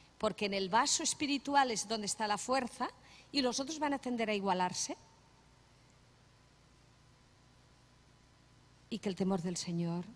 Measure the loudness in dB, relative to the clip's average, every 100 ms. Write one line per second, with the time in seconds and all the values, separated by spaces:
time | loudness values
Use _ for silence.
0 | -20 -4 -2 0 -2 0 2 2 4 2
1 | 0 -2 0 0 2 4 4 2 -2 -4
2 | -4 -2 0 0 0 0 0 -4 -6 -6
3 | -20 -20 -6 0 0 0 -4 -2 0 0
4 | -2 -2 0 0 2 2 2 -2 -6 -8
5 | -14 -20 -20 -20 -20 -20 -20 -20 -20 -20
6 | -20 -20 -20 -20 -20 -20 -20 -20 -20 -20
7 | -20 -20 -20 -20 -20 -20 -20 -20 -20 -20
8 | -20 -20 -20 -20 -20 -20 -20 -20 -10 -4
9 | -2 0 2 2 0 -4 -2 -2 0 -2
10 | -6